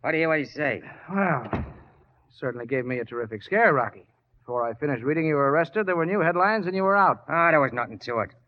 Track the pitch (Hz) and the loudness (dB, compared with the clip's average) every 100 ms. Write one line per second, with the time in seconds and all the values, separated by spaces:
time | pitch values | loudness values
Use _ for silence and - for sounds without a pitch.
0 | 123 160 165 156 135 131 147 104 - - | -2 0 2 0 -2 -4 -4 -4 -8 -18
1 | - 196 190 143 110 - - - - _ | -6 -2 0 0 -4 -6 -8 -12 -20 _
2 | _ _ _ _ 135 120 120 135 123 127 | _ _ _ _ -8 -6 -4 -4 -2 -6
3 | 113 120 113 107 - 202 226 143 113 - | -6 -8 -8 -8 -2 2 4 4 0 -6
4 | - _ _ _ - 123 117 117 147 127 | -20 _ _ _ -6 -4 -4 -4 -4 -2
5 | 120 156 160 147 139 147 165 208 202 175 | -2 0 0 2 2 2 0 -2 -2 0
6 | 165 202 165 175 190 220 180 190 190 202 | 0 2 0 2 2 2 -2 0 2 4
7 | 185 131 - 160 170 160 135 123 113 107 | 4 2 -2 2 4 4 2 -2 -6 -8
8 | - 117 101 - | -6 -4 -4 -8